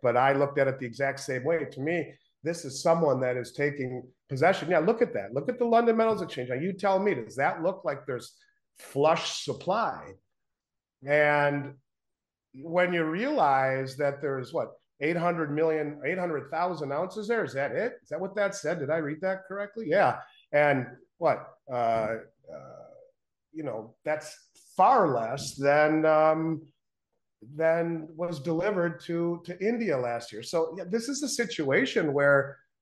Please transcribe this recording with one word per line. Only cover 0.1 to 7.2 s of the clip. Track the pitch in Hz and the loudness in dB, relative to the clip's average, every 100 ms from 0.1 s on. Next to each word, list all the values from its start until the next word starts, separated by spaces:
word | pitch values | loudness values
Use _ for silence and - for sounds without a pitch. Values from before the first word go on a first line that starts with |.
| 120 | 4
I | 135 | 4
looked | 139 143 139 | 4 2 2
at | 135 | 0
it | 135 | -2
the | 123 | -8
exact | 117 139 135 | -4 -4 -4
same | - 127 | -6 -4
way. | 139 165 | -2 -2
To | 143 - | -4 -6
me, | 147 170 143 - _ _ | -4 -4 -4 -12 _ _
this | 147 170 | -8 -8
is | 135 131 | -10 -2
someone | 170 170 151 127 | 2 4 4 2
that | 127 123 | 0 -2
is | 117 | -6
taking | - 143 143 127 123 127 _ - | -4 -2 -2 -6 -8 -12 _ -10
possession. | 135 165 185 151 | 2 2 2 2
Yeah, | 170 | 2
look | 175 233 | 2 2
at | 233 | 0
that. | 104 98 | -2 -6
Look | 127 - | -4 -4
at | 240 | -2
the | |
London | 233 226 233 226 | 2 4 4 4
Metals | 226 208 | 2 0
Exchange. | 165 - 123 | -4 -6 -6
Now, | |
you | 127 180 | -4 -4
tell | 180 202 190 | -2 0 2
me, | 208 | 2
does | 123 | -2